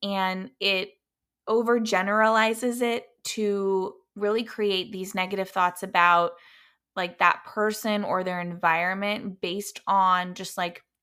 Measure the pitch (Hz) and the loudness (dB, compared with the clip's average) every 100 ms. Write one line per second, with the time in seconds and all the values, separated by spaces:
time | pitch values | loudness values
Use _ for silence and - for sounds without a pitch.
0 | 202 196 185 185 190 - 196 190 196 - | -6 -2 -2 -4 -8 -4 0 0 -2 -10
1 | _ _ _ _ - 226 233 240 220 185 | _ _ _ _ 0 2 2 2 2 0
2 | 196 214 220 220 220 226 247 240 240 233 | 2 2 4 4 2 0 -2 -2 -2 -2
3 | - _ - - 208 202 190 190 185 - | -6 _ -8 -2 -2 0 0 0 -2 -6
4 | _ 202 208 220 226 - 208 190 - 190 | _ -6 -2 -2 -2 -2 0 0 -4 -8
5 | 190 190 185 190 185 190 180 180 190 180 | -6 -4 -2 -4 -4 0 0 -2 -2 2
6 | 175 175 170 - - - _ _ _ - | 6 6 4 -2 -18 -20 _ _ _ -6
7 | 180 - 180 - - 220 214 214 220 208 | -6 2 4 4 -2 -2 -2 -2 -2 -2
8 | 208 185 185 180 175 175 170 165 180 190 | 0 -2 -2 -4 -6 -2 2 2 0 -2
9 | 202 214 202 185 180 196 202 - - 196 | -2 -4 -6 -8 -6 -6 -8 -8 0 4
10 | 190 180 180 180 185 - 175 175 - _ | 4 2 0 -8 -10 -4 -6 -6 -18 _